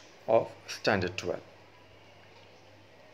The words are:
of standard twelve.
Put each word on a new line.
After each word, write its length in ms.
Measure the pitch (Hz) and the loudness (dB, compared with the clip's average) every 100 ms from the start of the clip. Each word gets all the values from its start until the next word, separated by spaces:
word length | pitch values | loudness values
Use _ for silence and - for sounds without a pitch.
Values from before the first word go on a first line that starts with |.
| - - - | -16 -8 2
of 200 | 113 - - - | 2 2 -8 -14
standard 520 | - 127 101 90 - | -4 0 2 0 -4
twelve. 240 | 87 - - - - - - - - - - - - - - - - - - | -6 -6 -10 -20 -20 -20 -20 -20 -20 -20 -20 -20 -20 -20 -20 -20 -20 -20 -20